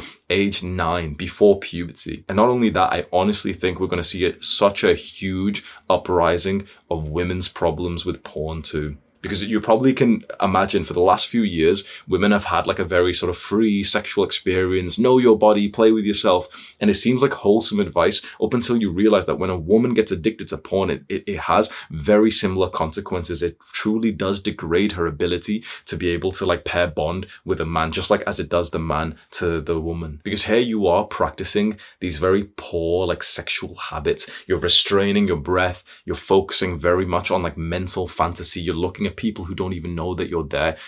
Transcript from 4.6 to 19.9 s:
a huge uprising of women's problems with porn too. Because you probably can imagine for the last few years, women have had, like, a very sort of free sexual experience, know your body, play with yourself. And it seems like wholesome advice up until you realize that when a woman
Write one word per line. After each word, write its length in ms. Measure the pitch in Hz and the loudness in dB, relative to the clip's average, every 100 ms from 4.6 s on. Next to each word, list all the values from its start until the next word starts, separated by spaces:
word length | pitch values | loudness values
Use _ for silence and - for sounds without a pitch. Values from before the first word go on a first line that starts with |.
| 101 101 | 2 4
a 100 | 101 | 2
huge 720 | 85 - - 95 92 101 101 - - - | 2 -2 -8 -6 -2 -2 -4 -10 -14 0
uprising 800 | 90 - 90 85 87 95 98 101 - - | 0 2 2 4 2 0 -2 -4 -16 -6
of 160 | 82 76 | -4 -2
women's 400 | 82 90 92 90 | -4 -2 -2 -6
problems 560 | - 85 78 87 85 | 0 0 0 -4 -4
with 220 | 90 82 - | -6 -8 -10
porn 360 | 78 78 80 | -8 -6 -6
too. 360 | - 78 76 71 _ _ | -6 -6 -6 -8 _ _
Because 220 | 92 98 | -8 -6
you 180 | 104 107 | -2 -2
probably 340 | 117 113 131 | 2 4 4
can 300 | - 123 107 - - | 4 4 2 -2 -2
imagine 420 | 98 92 98 98 | 0 2 2 0
for 100 | 80 | -2
the 80 | 87 | 2
last 260 | 92 90 - | 4 4 2
few 140 | 117 | 0
years, 420 | 104 85 80 98 - - - | 0 2 2 2 -4 -16 -2
women 240 | 92 101 | 2 4
have 140 | 101 - | 2 2
had, 220 | 85 87 | -2 0
like, 100 | 92 | -2
a 80 | 87 | 0
very 300 | 90 90 87 | 2 2 2
sort 160 | 90 | -2
of 60 | 87 | -4
free 460 | - 104 110 101 | -2 2 2 2
sexual 400 | 98 104 - - | 0 -4 -2 -2
experience, 760 | 92 - 95 92 92 92 90 101 | 0 -2 -2 0 0 0 -2 0
know 180 | 127 127 | 4 6
your 200 | 123 104 | 6 8
body, 300 | 107 104 101 | 6 6 2
play 240 | 117 113 | 4 6
with 140 | 110 104 | 6 2
yourself. 420 | 101 107 90 - - - - | 0 2 2 0 -16 -20 -2
And 100 | 104 | 0
it 20 | |
seems 300 | 98 117 127 | 2 2 2
like 100 | 139 | 2
wholesome 460 | - 101 110 110 104 | 2 2 2 2 -2
advice 420 | 90 87 85 - - - | 0 2 2 2 -6 -4
up 120 | 104 | -2
until 260 | 120 120 120 | -2 0 0
you 120 | 101 | 0
realize 340 | 87 107 101 85 | 2 4 4 2
that 140 | 69 | -2
when 100 | 92 | -2
a 80 | 90 | -4
woman 380 | 80 110 127 | 2 2 4